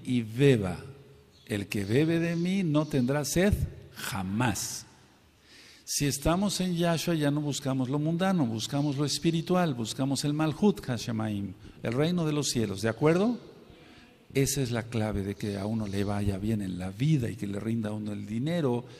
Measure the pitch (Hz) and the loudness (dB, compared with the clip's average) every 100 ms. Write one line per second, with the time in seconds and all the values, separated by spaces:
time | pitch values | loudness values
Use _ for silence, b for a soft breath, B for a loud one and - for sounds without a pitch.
0 | - 123 107 117 143 117 92 85 - - | -2 -2 0 4 6 6 2 -4 -10 -18
1 | - - - - - 104 101 107 98 127 | -20 -20 -20 -16 -6 -4 -2 -2 2 2
2 | 160 165 170 170 180 196 170 147 147 135 | 4 2 0 -2 0 0 2 0 2 0
3 | 123 147 143 170 196 - - - - - | 2 0 0 2 4 2 -2 -8 -18 -12
4 | - 104 92 107 123 95 - - - - | -6 -4 -2 0 2 0 -4 -10 -14 -20
5 | - _ _ _ B B B B B - | -20 _ _ _ B B B B B -2
6 | 143 - 156 180 202 - 185 170 170 160 | 0 2 2 2 2 0 0 2 2 2
7 | 175 160 147 147 147 135 135 131 123 147 | 0 2 2 2 0 -2 -2 0 0 0
8 | 156 170 190 180 117 110 107 143 147 135 | 0 2 2 2 2 0 -2 0 0 0
9 | 143 - 170 165 170 180 170 120 110 - | 0 0 0 2 2 2 2 0 -4 -2
10 | 135 131 147 151 156 143 208 - - 113 | -2 0 0 0 0 4 4 2 -2 -4
11 | - 110 110 101 98 - B B 117 123 | -2 -2 -2 -2 -4 -10 B B -2 0
12 | 160 180 156 147 135 123 104 98 110 - | 2 2 0 0 0 0 0 0 -2 2
13 | 151 175 226 233 - - - B B B | 4 4 2 -2 -8 -20 -20 B B B
14 | B B - 135 135 139 120 117 110 113 | B B -4 0 2 0 0 -2 -2 0
15 | 107 101 98 98 107 98 104 113 104 98 | 0 0 -4 -4 -4 -4 -2 -2 -2 -2
16 | 101 104 101 95 107 107 95 90 95 101 | 0 0 0 0 0 0 -2 -4 -6 -2
17 | 147 147 107 110 101 101 110 117 107 107 | 2 2 0 -4 -6 -4 -2 -2 -2 -4
18 | 104 101 101 113 147 175 139 120 - | -6 -8 -6 -4 -2 0 0 0 -4